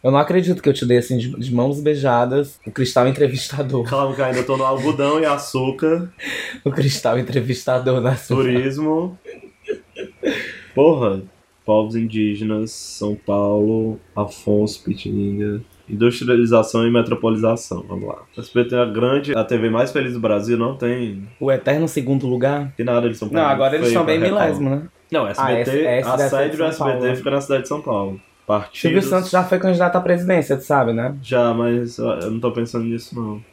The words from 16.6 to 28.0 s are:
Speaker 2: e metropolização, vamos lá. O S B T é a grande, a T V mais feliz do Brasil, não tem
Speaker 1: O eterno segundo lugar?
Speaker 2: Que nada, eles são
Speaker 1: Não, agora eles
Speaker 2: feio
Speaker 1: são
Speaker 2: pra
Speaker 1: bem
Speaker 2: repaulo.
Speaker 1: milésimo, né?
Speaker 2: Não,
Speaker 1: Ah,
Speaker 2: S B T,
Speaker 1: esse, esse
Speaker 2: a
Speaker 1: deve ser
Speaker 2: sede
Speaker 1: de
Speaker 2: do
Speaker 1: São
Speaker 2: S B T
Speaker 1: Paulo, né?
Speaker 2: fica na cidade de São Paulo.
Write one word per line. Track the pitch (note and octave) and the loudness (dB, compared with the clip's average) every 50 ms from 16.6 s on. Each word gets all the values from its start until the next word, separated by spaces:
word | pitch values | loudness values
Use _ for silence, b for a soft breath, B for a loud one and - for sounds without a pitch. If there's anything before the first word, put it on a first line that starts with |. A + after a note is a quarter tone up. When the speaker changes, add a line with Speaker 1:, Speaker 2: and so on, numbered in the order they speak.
| A2 - - A#2 A#2 | 4 4 0 2 2
Speaker 2:
e | A#2 | 4
metropolização, | A#2+ A#2+ A#2 A#2 A#2 A2 - A2+ A2 A2 A2 A2+ A2+ A#2 - - F#2+ F2 F#2 G2 | 4 2 2 2 -2 0 0 0 0 2 2 0 0 -2 -4 -8 -10 -10 -8 -8
vamos | F#2+ F#2 G2 G2 | -10 -8 -8 -8
lá. | - - - _ _ | -10 -10 -14 _ _
O | - | -16
S | A#2+ - - | -16 -2 2
B | B2 A#2+ | 2 2
T | A#2 B2 | 2 2
é | B2 | 0
a | A#2+ | 0
grande, | A2+ G#2 A2 A#2+ B2 C3+ C#3+ C#3 C#3+ C#3 | 2 2 0 2 2 2 2 0 0 0
a | A2+ G#2+ | 0 0
T | - B2+ A2+ | 0 0 0
V | A2 A2+ | 2 2
mais | A2 A2+ B2+ C3+ | 2 2 0 0
feliz | - D3+ C3+ B2+ B2 | 0 -2 -2 -2 -4
do | A#2+ | -2
Brasil, | A2 A2 G#2+ G2+ G#2 A2+ A#2+ | 0 0 0 0 0 0 0
não | A2+ A#2 B2 C#3 | 0 0 -2 -4
tem | C3+ B2 A#2+ B2 B2 B2 A2 G2+ G2 G2 G#2+ A#2+ _ | -4 -4 -4 -2 -2 -4 -6 -8 -10 -12 -14 -12 _
Speaker 1:
O | C#3 C3+ | 0 0
eterno | C3+ B2+ - - C#3 D3+ E3 D3+ | 0 2 2 0 2 2 0 -2
segundo | - D#3 C3 B2+ C#3 C3+ C3 B2+ | -2 -4 -2 0 0 0 0 0
lugar? | B2 B2 B2 C3+ C#3+ C#3+ C#3+ C3+ - | -2 0 0 0 0 0 -4 -8 -6
Speaker 2:
Que | - A#2 | -4 -2
nada, | B2+ A#2+ A#2+ A#2+ | 0 0 2 2
eles | A#2+ A2 - | 0 -2 -2
são | A2 G#2 | -8 -4
Speaker 1:
Não, | - E3 D#3+ | 0 0 2
agora | C#3+ C#3 B2+ C3+ C3+ D3 | 2 2 2 2 2 2
eles | D#3 E3 - | 2 2 2
Speaker 2:
feio | A#2 F3+ | 2 2
Speaker 1:
são | E3 | 2
Speaker 2:
pra | D#3 D#3 | 2 2
Speaker 1:
bem | E3 E3+ | 2 2
Speaker 2:
repaulo. | F#3 G3 G#3 F#3 | 2 2 2 2
Speaker 1:
milésimo, | D#3+ D3 C#3+ C#3+ C3+ | 0 0 0 -2 -2
né? | C3+ C#3+ D#3 F3 _ _ _ _ | -2 -2 -4 -10 _ _ _ _
Speaker 2:
Não, | D#3+ D#3 B2 | -2 -2 -2
Speaker 1:
Ah, | G2+ | -2
Speaker 2:
S | G2+ - C3+ | -2 -2 0
B | C3 C3+ A#2+ A#2+ | 0 2 0 0
T, | B2+ | 0
Speaker 1:
esse, | C3 C#3+ D#3+ | 0 0 2
esse | C#3+ B2 B2+ - A#2 | 2 2 0 2 0
Speaker 2:
a | B2+ | 2
Speaker 1:
deve | C3 C#3+ C3+ | 2 2 2
ser | C#3 | 2
Speaker 2:
sede | C3+ C#3 D3+ D3+ | 2 0 0 0
Speaker 1:
de | |
Speaker 2:
do | D3+ | -2
Speaker 1:
São | E3 D#3 | -2 -2
Speaker 2:
S | D#3 - | -2 -2
B | D#3 | -2
T | C#3 C3 | -2 0
Speaker 1:
Paulo, | B2+ B2 | 0 0
né? | B2 B2+ | 0 -2
Speaker 2:
fica | B2+ - C#3+ | 0 -2 -2
na | C3+ C#3 | -2 -2
cidade | C#3 - C#3 C3 A#2+ | 0 0 0 0 0
de | - | -2
São | D3 D3+ D3 | -6 -6 -4
Paulo. | C#3+ A#2 G2+ | -4 -2 -2